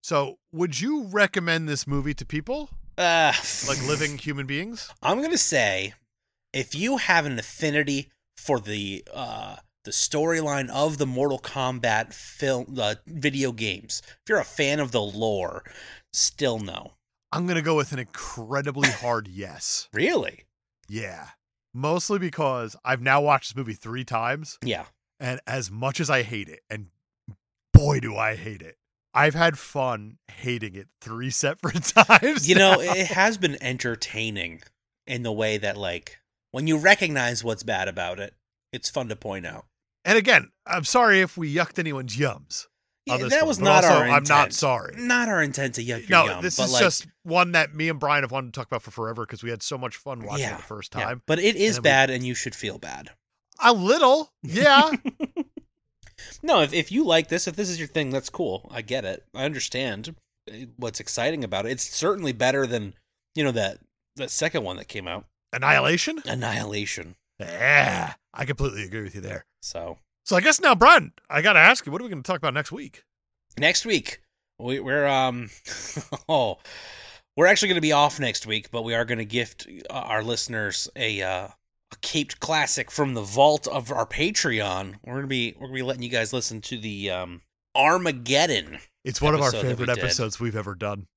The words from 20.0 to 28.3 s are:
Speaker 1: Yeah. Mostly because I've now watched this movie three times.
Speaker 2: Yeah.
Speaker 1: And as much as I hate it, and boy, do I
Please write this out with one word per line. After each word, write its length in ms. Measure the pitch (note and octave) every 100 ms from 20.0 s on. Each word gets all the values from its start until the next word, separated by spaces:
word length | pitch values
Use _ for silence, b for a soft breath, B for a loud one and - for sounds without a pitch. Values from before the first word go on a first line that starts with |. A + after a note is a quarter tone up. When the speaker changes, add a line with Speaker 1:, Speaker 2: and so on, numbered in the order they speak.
| G3+ E4 A2+ - _ _ _ _ -
Speaker 1:
Yeah. 400 | G#2+ G2 E2+ D2 _ _ _ _
Mostly 440 | A#2+ D3 F3 - G3+
because 560 | F3+ D#3 D3 B2+ A2+ - B2+
I've 160 | B2+
now 180 | B2+ C#3
watched 280 | D3 C3+ -
this 60 | A#2
movie 160 | A#2
three 300 | G2+ A2+ B2 B2+
times. 520 | A#2 A#2 D3 D3+ -
Speaker 2:
Yeah. 220 | C3 G#2 - _ _ _
Speaker 1:
And 200 | B2+ B2+ -
as 240 | C3 G2+
much 300 | G#2 C3 C3+
as 100 | D3+
I 140 | C3+
hate 240 | A2 A2+ F#2+
it, 120 | D#2 _
and 180 | G#2+ F#2+ _ _ _ - - _ _ _
boy, 260 | - D3 C3+
do 160 | A2+ G#2
I 200 | A2